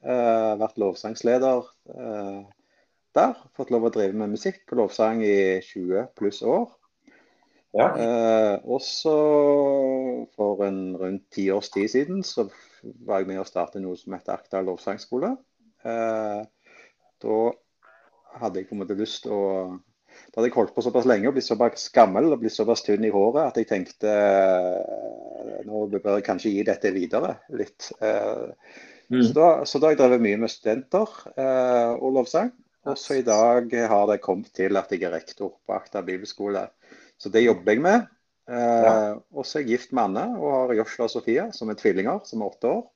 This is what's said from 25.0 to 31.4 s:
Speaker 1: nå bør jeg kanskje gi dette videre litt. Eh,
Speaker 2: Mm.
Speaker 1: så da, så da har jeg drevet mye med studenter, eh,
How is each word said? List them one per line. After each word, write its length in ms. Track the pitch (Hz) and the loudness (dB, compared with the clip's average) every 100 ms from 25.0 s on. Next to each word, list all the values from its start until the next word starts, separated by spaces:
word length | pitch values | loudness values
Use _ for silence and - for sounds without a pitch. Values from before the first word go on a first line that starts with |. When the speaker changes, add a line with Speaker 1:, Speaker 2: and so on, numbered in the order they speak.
| 110 117 113 - 113 98 107 | -10 -12 -16 -14 -12 -12 -8
Speaker 1:
nå 160 | 107 107 | -6 -4
bør 240 | 101 101 101 | -4 0 -2
jeg 80 | |
kanskje 300 | 101 92 113 | 0 -4 -2
gi 100 | 101 | -2
dette 260 | 104 98 104 95 | 0 0 0 -2
videre 400 | 87 110 170 - _ | -2 -2 -4 -6 _
litt. 420 | 151 - _ - - | -8 -8 _ -18 -6
Eh, 540 | 110 107 104 110 117 - - - - - _ | -2 -2 -2 -6 -8 -14 -20 -20 -20 -20 _
Speaker 2:
Mm. 140 | 127 120 | 2 2
Speaker 1:
så 60 | |
da, 300 | 147 165 160 | 6 6 6
så 160 | 135 139 | 0 2
da 80 | 151 | 2
har 80 | 147 | 6
jeg 20 | |
drevet 220 | 131 123 | 6 6
mye 140 | 113 104 | 2 0
med 120 | 113 | -2
studenter, 580 | - 110 113 - 185 214 - - | -4 -2 -2 0 -2 -2 -6 -16
eh, 580 | - | -6